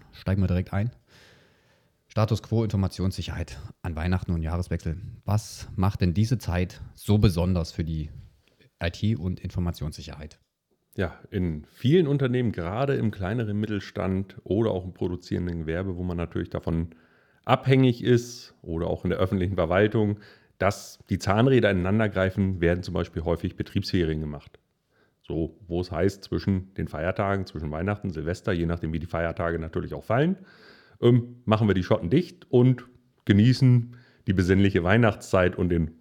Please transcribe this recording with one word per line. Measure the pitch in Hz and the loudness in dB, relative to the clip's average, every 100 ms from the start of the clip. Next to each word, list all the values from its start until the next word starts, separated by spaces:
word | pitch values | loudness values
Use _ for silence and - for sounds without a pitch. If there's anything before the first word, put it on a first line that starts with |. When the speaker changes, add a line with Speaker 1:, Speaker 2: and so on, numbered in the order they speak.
| - | -8
Speaker 1:
steigen | - - 98 | -10 -2 0
wir | 90 | 2
direkt | 90 90 | 0 0
ein. | 98 117 - _ - - _ _ _ _ _ _ _ _ | -4 -4 -6 _ -20 -20 _ _ _ _ _ _ _ _
Status | - 107 110 | 0 2 0
quo | - 110 | 0 0
Informationssicherheit | 110 98 95 - 92 - 82 78 85 - - - | 2 0 0 0 -2 -2 -8 -8 -10 -10 -16 -12
an | 90 78 | -8 -4
Weihnachten | 87 90 - | -2 -2 0
und | 85 | -2
Jahreswechsel. | 80 87 87 85 82 80 - - - | -2 -2 -2 -4 -4 -6 -10 -12 -2
Was | 104 - - - - | -2 -2 -12 -12 -2
macht | 95 - | -2 2
denn | 90 | 0
diese | 85 110 117 | 2 0 0
Zeit | - 90 92 - - - | -2 -2 -2 -6 -18 -12
so | - 104 | 0 4
besonders | 104 85 92 90 82 | 4 4 2 2 -2
für | - | -4
die | 80 80 76 - - _ _ _ _ _ | -4 -4 -6 -12 -20 _ _ _ _ _
I | 85 | -6
T | - 107 113 | -2 -2 -2
und | 90 92 | -4 -6
Informationssicherheit? | 85 95 87 - 78 - - 73 78 - _ _ _ _ _ - | -6 -4 -4 -4 -8 -8 -14 -14 -16 -18 _ _ _ _ _ -4
Speaker 2:
Ja, | 87 - - | -4 -4 -8
in | 104 87 76 76 | -4 -2 -4 -10
vielen | _ 120 175 147 | _ 2 4 4
Unternehmen, | 143 131 123 120 | 0 0 0 0
gerade | - 82 107 139 127 | -2 -4 -2 -2 0
im | 113 | -2
kleineren | 98 92 120 107 104 | -2 -4 -4 -4 -4
Mittelstand | 107 104 - 101 92 95 98 - | -2 -4 -6 -6 -2 -2 -4 -10
oder | - 113 113 | -2 0 2
auch | 95 | 0
im | 90 | -6
produzierenden | - 92 90 - 95 90 85 | -6 -4 -4 -6 -4 -4 -4
Gewerbe, | 80 82 95 87 | -4 -4 -4 -4
wo | |
man | 90 85 | -4 -4
natürlich | 82 90 85 | -4 -4 -6
davon | 82 85 82 82 - _ _ _ _ - | -6 -2 -2 -2 -8 _ _ _ _ 0
abhängig | 127 131 131 131 120 | 0 4 4 4 2
ist | - 120 120 - - _ | 2 2 2 -12 -20 _
oder | 87 82 85 | -8 -4 -4
auch | 87 | -4
in | 92 | -2
der | 82 | 0
öffentlichen | 95 98 90 92 | 0 0 0 0
Verwaltung, | 82 90 107 110 104 104 - - _ _ | 2 4 2 2 0 -2 -8 -20 _ _
dass | 95 - - - _ | -2 -2 -10 -20 _
die | 92 | -4
Zahnräder | - 104 131 127 107 | 0 2 4 4 4
ineinander | 95 90 107 107 | 2 2 0 0
greifen, | 92 95 101 98 92 | 0 0 2 -2 2
werden | 85 90 | 2 0
zum | 90 87 | -2 -6
Beispiel | 85 87 | -4 -4
häufig | 82 82 92 - | -2 -2 -4 -6
Betriebsferien | 104 101 - 95 80 78 | -6 -4 -2 0 0 -2
gemacht. | 78 73 - - _ _ _ _ _ _ | -6 -10 -16 -20 _ _ _ _ _ _
So, | - 80 80 - 87 | -8 -4 -4 -8 -8
wo | 87 | -6
es | 90 | -4
heißt, | 78 98 - | 0 0 -2
zwischen | - - - 95 92 | -6 -4 0 -2 -4
den | - 85 | -8 -8
Feiertagen, | 76 85 - 98 98 92 | -4 -4 -2 -2 -2 -4
zwischen | - 78 | -8 -8
Weihnachten, | 76 95 104 98 | -4 -4 -4 -6
Silvester, | 80 76 90 - | -6 -6 -4 -2
je | 90 82 | -2 0
nachdem, | 85 80 | -2 -4
wie | 80 | -4
die | 78 | -4
Feiertage | 82 82 82 85 85 | -4 -4 -4 -4 -4
natürlich | 78 90 78 | -6 -6 -8
auch | - | -10
fallen, | - 117 165 190 - - - - _ _ | -2 0 0 -2 -8 -20 -20 -20 _ _
ähm, | 120 120 120 - - | 4 4 2 -6 0
machen | 107 110 | 2 4
wir | 95 | 2
die | |
Schotten | 87 110 85 | 2 0 2
dicht | 135 180 - - | 0 0 -8 0
und | 123 127 123 - _ _ _ - | 4 4 4 -4 _ _ _ 2
genießen | 101 117 123 131 123 117 - - _ - | 6 6 6 6 6 2 -10 -20 _ -2
die | |
besinnliche | 95 90 95 101 92 | 0 4 4 4 2
Weihnachtszeit | 85 110 113 - - 95 90 95 | 2 4 4 2 0 2 2 2
und | 90 | 0
den | 85 80 - | 0 0 -4